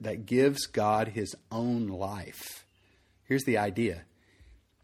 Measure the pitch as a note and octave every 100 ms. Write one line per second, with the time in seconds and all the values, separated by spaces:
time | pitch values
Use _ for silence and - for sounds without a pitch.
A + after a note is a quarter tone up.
0 | A2 G#2 G#2 A#2+ C#3 C#3 - - G#2+ G#2+
1 | A2 A2 G2 - _ A2+ A#2+ A#2+ G#2+ F#2
2 | F#2+ G#2 - - - - - _ _ _
3 | _ _ - C3+ C3+ A2 G#2 F#2+ A#2 E2+
4 | - _ _ _ - - _ _